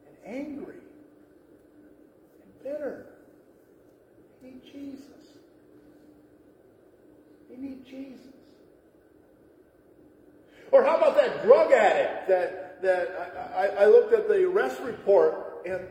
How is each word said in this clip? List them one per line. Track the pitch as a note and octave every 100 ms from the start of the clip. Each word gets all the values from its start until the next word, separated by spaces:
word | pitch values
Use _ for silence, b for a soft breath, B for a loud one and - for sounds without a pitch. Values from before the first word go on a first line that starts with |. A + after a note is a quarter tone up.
| _
and | - F3+
angry | C4 D4+ - - - - - - _ _ _ _ _ _ _ - _ _ _ _ _
and | _ -
bitter. | C4 D4+ C4 - - - _ _ _ _ _ _ _ _ _ _ _ _
They | B3+
need | B3+ -
Jesus. | C#4+ C#4 - - - - - _ _ _ - - - - - _ _ _ _ _ _ _ _ - - _ _ -
They | B3+
need | C4+ B3 -
Jesus. | C4+ C4+ A#3+ - - - _ _ _ _ _ _ _ _ _ _ _ _ _ _ _ - _ _ _ _ B B
Or | C4+
how | C4+ E4
about | D#4 D4+
that | A#3 -
drug | G3 D#4 D#4+
addict | B3 F#3+ D3+ B2 - -
that | F#3 E3+ - - -
that | F#3 F3+ F3 D#3+ F3 - D3+ F#3
I, | G3
I, | G3
I | G#3+
looked | A#3+ -
at | A3 G#3+
the | G3 F3+
arrest | G3 C4 -
report | C4 - G3 F#3+ D#3+ - - - F3+
and | F#3 -